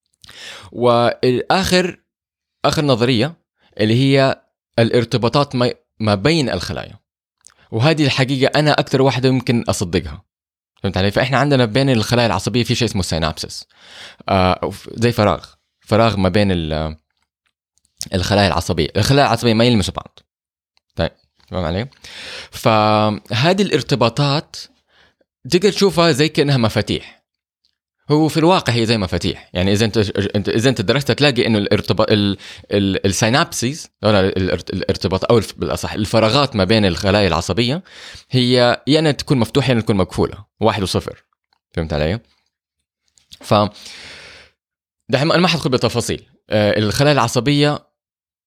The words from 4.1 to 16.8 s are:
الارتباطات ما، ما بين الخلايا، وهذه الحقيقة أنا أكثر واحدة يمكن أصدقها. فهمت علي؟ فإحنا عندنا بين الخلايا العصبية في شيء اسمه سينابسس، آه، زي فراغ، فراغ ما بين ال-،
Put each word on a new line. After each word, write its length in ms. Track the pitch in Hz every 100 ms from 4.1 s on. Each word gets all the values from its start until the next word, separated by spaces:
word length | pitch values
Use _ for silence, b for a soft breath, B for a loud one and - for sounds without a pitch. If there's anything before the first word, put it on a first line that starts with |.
| 139 135 - _ _ _ -
الارتباطات 760 | 117 - 113 120 117 143 139 123
ما، 180 | 123 - _ -
ما 160 | 107 101
بين 340 | 117 165 123
الخلايا، 500 | 90 - 69 - - _ _ _ _ _ b b
وهذه 340 | 110 143 156 139
الحقيقة 540 | - 127 139 131 147
أنا 120 | 151
أكثر 300 | - 143 135
واحدة 280 | 135 123 131
يمكن 320 | 131 123 120
أصدقها. 680 | - - 90 87 80 71 _ _ _ _ _ _
فهمت 140 | 101 90
علي؟ 140 | 101
فإحنا 260 | - 123 127
عندنا 280 | 143 135 117
بين 240 | 123 139
الخلايا 380 | 120 104 120 117
العصبية 360 | 90 98 120
في 120 | 113 117
شيء 120 | 107
اسمه 140 | 101
سينابسس، 640 | - 80 80 - - - - B B B B B -
آه، 420 | 98 92 - 80 98 -
زي 180 | - 117
فراغ، 340 | 117 104 78 - _ _ _
فراغ 380 | - 107 113 98
ما 120 | 92
بين 220 | 104 101
ال-، 440 | 87 80 78